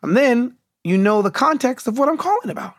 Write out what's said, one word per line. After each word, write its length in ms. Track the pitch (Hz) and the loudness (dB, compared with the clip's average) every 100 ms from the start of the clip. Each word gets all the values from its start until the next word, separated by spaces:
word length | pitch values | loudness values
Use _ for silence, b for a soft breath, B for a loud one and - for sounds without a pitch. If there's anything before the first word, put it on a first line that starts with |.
And 140 | - 190 | 0 2
then 400 | 269 240 247 - _ _ | 4 2 -2 -8 _ _
you 140 | 165 190 | -2 2
know 240 | 196 214 | 2 2
the 100 | 202 | 0
context 560 | - 277 311 254 254 - | 0 0 2 -2 -2 -6
of 100 | 226 | -2
what 100 | 277 | 0
I'm 100 | 320 | 0
calling 320 | 359 427 254 | -2 -2 -2
about. 260 | 160 190 | -10 -12